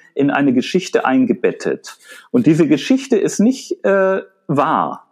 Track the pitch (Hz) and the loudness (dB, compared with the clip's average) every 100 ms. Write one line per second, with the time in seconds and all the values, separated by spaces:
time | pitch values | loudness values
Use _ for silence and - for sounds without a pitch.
0 | _ - 143 139 143 123 120 185 - 131 | _ -4 -2 0 0 0 0 -2 -2 -2
1 | 127 131 123 - 95 85 85 67 - - | 0 2 2 0 -2 -2 -6 -6 -8 -20
2 | - - - 127 120 160 151 - - 262 | -20 -20 -4 0 2 4 4 2 0 -2
3 | - 220 - - 214 262 - - 202 196 | 0 0 0 0 0 0 -6 -6 -2 0
4 | 190 190 - _ - 143 147 120 76 - | 0 -2 -6 _ -6 -2 0 0 -2 -6
5 | _ | _